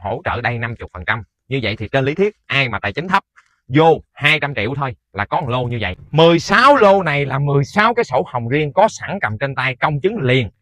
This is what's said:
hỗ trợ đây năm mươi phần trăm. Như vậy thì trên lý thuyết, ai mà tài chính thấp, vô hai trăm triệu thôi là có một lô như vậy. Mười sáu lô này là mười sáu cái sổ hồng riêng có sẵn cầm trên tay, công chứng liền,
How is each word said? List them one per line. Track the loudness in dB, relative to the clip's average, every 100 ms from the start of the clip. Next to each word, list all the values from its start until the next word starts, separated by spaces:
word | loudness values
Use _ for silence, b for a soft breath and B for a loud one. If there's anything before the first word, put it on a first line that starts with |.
hỗ | -8 -6 -6
trợ | -4
đây | -4 -4
năm | -6 -8
mươi | -12
phần | -12 -6
trăm. | -6 -6 _ _
Như | -4
vậy | -4 -6
thì | -4
trên | -2 -2
lý | 0
thuyết, | -2 -2 _
ai | -2 -2
mà | -2
tài | -6
chính | -6 -2
thấp, | -2 -2 _ b b _
vô | 4 4 4 -2
hai | -4 0 0
trăm | -2 -4
triệu | -4 -4
thôi | -6 -8 _
là | -8 -4
có | -4
một | -2
lô | -4
như | -4 -4
vậy. | -6 -8 -4
Mười | 4 6 4
sáu | 2 4 6 6
lô | 6 4
này | 2 -2 -2
là | -2
mười | 0 0
sáu | 0 0 0
cái | 0 0
sổ | -2 -2
hồng | -4 -2
riêng | -2 0
có | 2 0
sẵn | 0 -8 -6
cầm | -4 -4
trên | -6 -4
tay, | -4 -2
công | -2 0
chứng | -2 -2
liền, | 0 0 0 -8